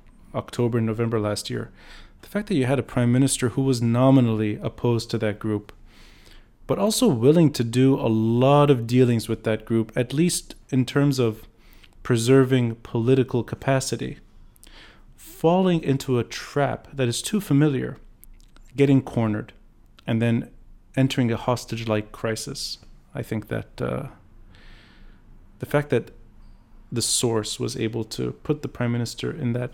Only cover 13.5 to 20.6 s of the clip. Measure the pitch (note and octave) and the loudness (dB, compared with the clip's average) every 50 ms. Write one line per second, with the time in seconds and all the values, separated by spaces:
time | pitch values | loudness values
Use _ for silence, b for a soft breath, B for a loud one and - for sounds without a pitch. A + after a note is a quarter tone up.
13.5 | - - - C3+ C3+ C3 C3 - - A#2+ B2+ B2+ - - - _ - - - - | -8 -6 -2 -2 0 0 -2 -4 -6 -6 -6 -8 -10 -14 -18 _ -20 -20 -20 -20
14.5 | - B B B B B B B B B B B - - - - - - - D#3+ | -20 B B B B B B B B B B B -20 -20 -20 -20 -6 -2 0 2
15.5 | F3 F#3 F#3+ F#3 F3 D#3+ - - C3+ C3+ - - B2+ A#2+ A2+ - - - - - | 2 4 4 2 2 0 0 0 -2 -2 -2 -2 -2 -2 -2 -4 -8 -14 -12 -6
16.5 | - C#3+ C#3 B2+ A#2 - - - - C3+ C3 A#2+ A#2 - - - - G#3+ G3 - | -4 -2 -2 -2 -2 -6 -10 -10 -6 -2 -2 -2 -2 -4 -4 -4 -4 -4 0 2
17.5 | C#3+ C#3 D3+ D#3 C3+ B2+ B2 B2 - - - - - _ - - - - - - | 2 4 4 4 2 -2 -4 -6 -10 -14 -18 -20 -20 _ -20 -20 -20 -20 -20 -20
18.5 | - - - - - B2 C#3 C#3 C#3 C3+ C3 - - A#2 A2+ G#2+ G#2 G#2+ A#2+ - | -20 -20 -20 -6 0 2 4 6 6 4 2 0 -2 -2 0 0 -2 -4 -6 -10
19.5 | - - - - _ _ - - _ - - - A#2 A2+ A#2 A#2 A#2 A#2+ - - | -16 -20 -20 -20 _ _ -20 -20 _ -12 -6 -4 -2 0 2 2 2 0 -2 -6
20.5 | - - | -12 -20